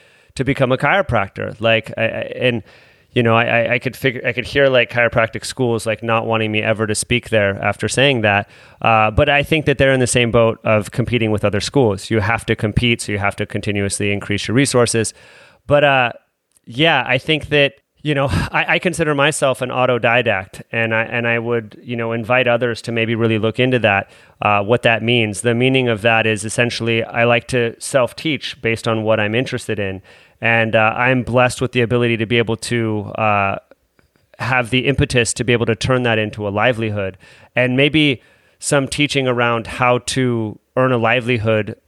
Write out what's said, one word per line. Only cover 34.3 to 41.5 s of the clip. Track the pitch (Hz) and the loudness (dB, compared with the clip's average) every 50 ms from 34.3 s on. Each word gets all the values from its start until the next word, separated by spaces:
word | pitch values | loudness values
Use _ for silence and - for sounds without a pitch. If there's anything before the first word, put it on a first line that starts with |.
| _ - | _ -6
have | 123 113 131 127 123 107 | 0 2 2 2 2 2
the | 120 127 127 | 2 2 2
impetus | 139 139 - 131 127 - 127 117 107 - | 2 2 2 0 0 2 0 0 0 -2
to | - 120 | -4 0
be | 104 120 | 2 2
able | 110 117 | 2 2
to | 110 113 | 0 0
turn | - - - 131 127 123 | 0 0 0 0 2 2
that | 120 113 110 | 2 2 0
into | 107 104 - - 104 | 0 -2 -4 -6 -6
a | 101 | -4
livelihood. | 98 104 107 123 127 107 113 110 104 104 98 95 92 - _ - - - - - - | 0 2 2 2 2 0 -2 -4 -4 -4 -6 -6 -8 -12 _ -20 -20 -20 -18 -8 -2
And | - 123 127 127 | 0 0 2 2
maybe | 131 139 147 135 156 151 147 131 - _ _ _ _ _ _ _ - | 2 2 2 4 2 2 2 0 -2 _ _ _ _ _ _ _ -12
some | - - 151 143 135 | -4 0 0 0 0
teaching | 131 - - 147 139 - 139 135 | 0 -2 -2 0 0 0 0 0
around | 127 123 120 120 120 117 117 110 | 0 2 2 2 2 0 -2 -4
how | - - - 127 123 123 123 | -6 -4 0 2 2 2 2
to | - - - 135 131 127 120 117 110 107 101 - _ _ - | 0 -4 -2 -2 0 0 0 -2 -4 -6 -8 -10 _ _ -2
earn | 127 131 131 127 | 0 2 2 2
a | 120 | 2
livelihood | 110 113 117 127 117 117 127 117 104 113 | 2 2 2 2 0 0 -2 -2 0 0